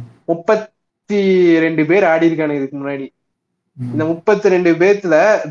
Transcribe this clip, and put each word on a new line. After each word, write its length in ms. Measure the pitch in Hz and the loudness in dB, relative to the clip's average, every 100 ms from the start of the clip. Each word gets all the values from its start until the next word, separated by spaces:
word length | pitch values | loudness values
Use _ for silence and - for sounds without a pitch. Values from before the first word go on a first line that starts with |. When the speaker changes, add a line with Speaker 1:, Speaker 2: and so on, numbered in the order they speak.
| 120 _ - | -14 _ -8
Speaker 1:
முப்பத்தி 1300 | 170 - 214 - _ _ _ - 208 190 185 175 165 | -6 0 -2 -2 _ _ _ -6 -2 0 2 4 2
ரெண்டு 260 | 160 160 151 | 0 -2 0
பேர் 180 | 190 | 2
ஆடி 260 | 180 160 165 | 2 2 0
இருக்கானுங்க 260 | 160 151 147 | 0 -4 -4
இதுக்கு 320 | 135 139 139 | -6 -8 -10
முன்னாடி. 220 | 139 135 _ _ _ _ _ _ - | -10 -12 _ _ _ _ _ _ -14
Speaker 2:
ம். 140 | 123 | -10
Speaker 1:
இந்த 140 | 120 160 | -6 -4
முப்பத்தி 440 | 170 220 202 202 | -4 0 0 2
ரெண்டு 240 | 185 175 | 2 2
பேத்துல 680 | 160 185 202 190 156 202 202 151 | 2 2 2 2 2 4 2 -2